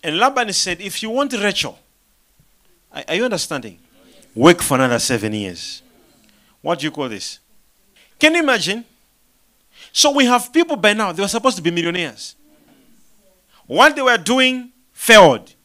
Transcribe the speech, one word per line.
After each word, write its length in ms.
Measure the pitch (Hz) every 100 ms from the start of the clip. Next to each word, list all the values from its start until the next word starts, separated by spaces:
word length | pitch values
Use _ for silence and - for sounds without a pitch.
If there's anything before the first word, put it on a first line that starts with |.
And 160 | 165 156
Laban 340 | 247 277 233
said, 280 | 185 - 170
"If 220 | 196 -
you 80 | 220
want 220 | 233 285
Rachel," 460 | 226 202 190 135 - _ _ _ _ _ _ _ _ _ _ _
are, 120 | - -
are 60 |
you 100 | 175
understanding? 540 | 247 190 - 147 117 87 _ _ _ - _
"Work 280 | 110 139 170
for 120 | -
another 240 | 135 131 120
seven 340 | - 120 107
years." 500 | 107 98 85 - - _ _ _ _ _ _ _ _
What 160 | 147 170
do 80 | 151
you 40 |
call 180 | 147 135
this? 300 | 104 - - _ _ _ _ _ _ _ _
Can 160 | 302
you 80 | 330
imagine? 420 | 302 240 165 214 233 _ _ _ _ _ _ _ _ _ -
So 180 | - 294
we 140 | 277 254
have 260 | 247 -
people 240 | 320 330 285
by 160 | 208
now, 180 | 214 208
they 120 | 165
were 60 | 196
supposed 280 | 226 240 196
to 60 |
be 80 | 160
millionaires. 640 | 170 170 175 160 107 - - _ _ _ _ _ _ _ _ _ _ _ _ _
What 300 | 135 285 285
they 60 |
were 160 | 254 233
doing 520 | 170 254 254 254 247 _ _
failed. 640 | _ - 226 175 117 - _